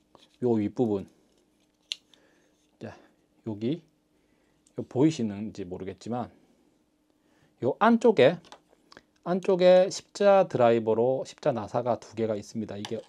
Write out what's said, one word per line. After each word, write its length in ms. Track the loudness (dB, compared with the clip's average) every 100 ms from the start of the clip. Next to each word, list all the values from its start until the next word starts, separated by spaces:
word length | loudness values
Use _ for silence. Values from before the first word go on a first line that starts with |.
| _ _ _ _
요 80 | -2
윗부분, 580 | 0 -2 -2 -2 -2 -6 _ _ _ _ _ _ _ _ -16 _ _ _ _ _ _ _ _
자, 160 | -18 -18 _ _ _ _ -14
여기 360 | -8 -6 -6 -10 _ _ _ _ _ _ _ _ -14
요 60 | -8
보이시는지 760 | 0 0 0 -6 -6 -10 -12
모르겠지만 680 | -12 -12 -12 -14 -10 -10 -10 -14 _ _ _ _ _ _ _ _ _ _ _ _
요 140 | -6 0
안쪽에, 600 | 2 4 4 6 4 2 -10 -20 _ _ _ -20 _ _
안쪽에 640 | -6 -4 0 4 6 6 4
십자 580 | -2 -14 0 4 4 4
드라이버로 760 | 2 4 4 2 0 2 0 -6
십자 260 | -6 -4
나사가 480 | -4 -6 -4 -2 -4
두 140 | -6 -6
개가 180 | -4
있습니다. 420 | -6 -8 -10 -10 -10
이게 220 | -10 -12